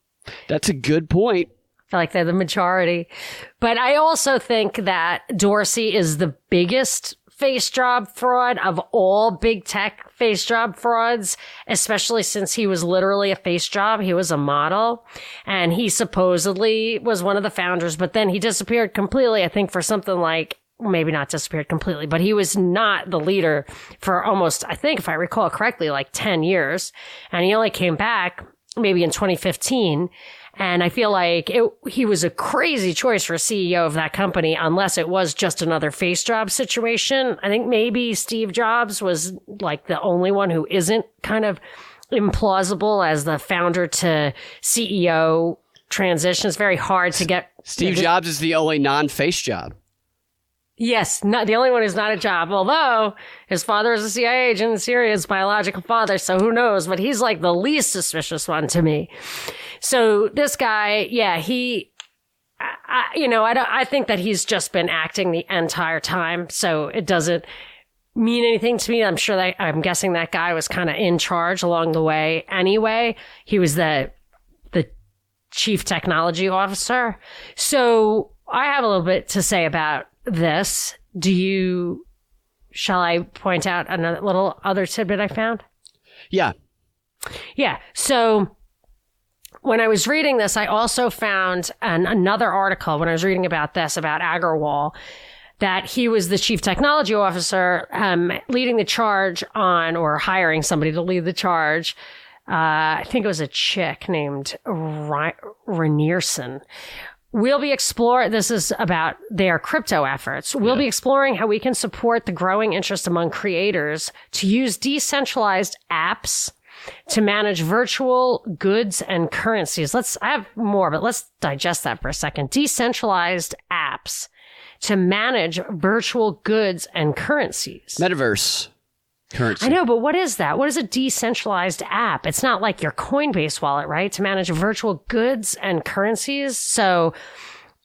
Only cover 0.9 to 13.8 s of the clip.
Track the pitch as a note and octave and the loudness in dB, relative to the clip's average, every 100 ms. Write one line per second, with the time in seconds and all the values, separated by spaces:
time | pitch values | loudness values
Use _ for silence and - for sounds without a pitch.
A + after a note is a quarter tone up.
0.9 | D#3 D#3 E3+ A#3 F#3 - _ _ _ - | 0 2 2 4 2 -2 _ _ _ -4
1.9 | F3+ E3 F#3 E3+ F#3 E3+ G#3 F3+ F#3 F3 | -2 0 0 0 0 0 0 2 2 2
2.9 | F3 E3+ - - - - - A#3 A#3 B3+ | 0 -4 -14 -14 -14 -14 -2 0 2 2
3.9 | D4 D#4+ D#4+ C#4 C4 - A3+ G3+ - F#3 | 4 4 2 2 0 2 0 0 0 0
4.9 | F3+ E3+ F3 - G#3+ G3+ G#3 G3 A#3 A3 | 0 0 -2 -4 2 4 4 2 0 0
5.9 | G3 E3 D3 E3 - - F3+ F3 C4 C4 | 2 2 0 -2 -4 0 2 4 2 0
6.9 | - - - _ - C#4 B3+ - B3+ B3 | -2 -8 -14 _ -2 0 0 -2 0 2
7.9 | B3 G3 - B3+ B3 B3 B3 F#3+ E3+ - | 2 -2 -2 2 4 2 2 0 -2 0
8.9 | A#3 F#3 G3+ A3 F3 A3+ G#3 - G#3 G3+ | 2 4 4 2 2 0 0 -4 -4 -4
9.9 | - - - A#3 G3 - A#3 A3+ - A#3+ | -6 -14 0 0 0 0 0 0 -2 0
10.9 | A#3 A#3 A#3+ F#3 - - - - F3 - | 2 2 0 -2 -8 -12 -14 -4 -2 0
11.9 | G#3 - A#3 F3+ G#3 G3 - G3+ F3+ E3+ | 0 0 0 0 -2 -2 0 0 0 2
12.9 | F#3 F#3+ G3+ G3+ F#3+ F3+ F3 - G3+ | 2 2 2 0 0 -2 -2 -2 0